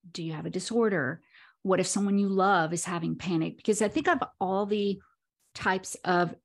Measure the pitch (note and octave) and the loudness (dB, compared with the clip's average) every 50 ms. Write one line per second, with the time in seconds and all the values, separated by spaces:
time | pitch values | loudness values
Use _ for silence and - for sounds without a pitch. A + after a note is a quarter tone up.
0 | _ F3+ - - E3 E3 D#3+ D#3 E3 E3+ - F#3 F3+ - A3+ A#3 A#3 A3 G3 E3+ | _ -16 -12 -10 -8 -8 -8 -6 -8 -6 -6 -6 -6 -2 2 2 2 4 2 2
1 | C3+ B2+ D#3 E3 _ _ _ - - - _ _ _ F#3+ F#3+ F#3 F#3 - - G3+ | 0 0 -4 -6 _ _ _ -20 -20 -20 _ _ _ 0 2 2 2 0 0 0
2 | G3+ G3+ G3+ G3+ G3+ G3 G3 F#3+ F#3 G3 G3+ F3+ D#3+ D#3 E3+ E3+ - F#3 F#3 E3+ | 0 2 2 2 2 2 2 2 4 4 4 4 2 2 -2 -4 -4 -4 -4 -4
3 | E3 E3 E3 - - F3+ F3 D#3+ D#3+ E3 - - - - G#3+ G3+ A3 G#3 G#3 D#4+ | -4 -4 -6 -6 -4 -2 0 0 0 -2 -6 -6 0 0 0 2 2 0 0 0
4 | D4 F#4 F4 C4 - - _ _ G3 F3+ F#3+ F#3+ G#3 G3+ G#3 G#3 G3+ G3+ G3 G3 | 2 2 2 2 0 -6 _ _ -2 -2 0 -2 0 0 0 0 0 -2 -2 -4
5 | _ _ _ _ _ _ _ _ _ _ _ - - G#3 F#3+ F#3+ F#3 - - - | _ _ _ _ _ _ _ _ _ _ _ -4 -2 0 0 0 -4 -8 -14 -8
6 | _ - F3+ F3 F3 E3 - _ _ | _ 0 2 2 2 0 -2 _ _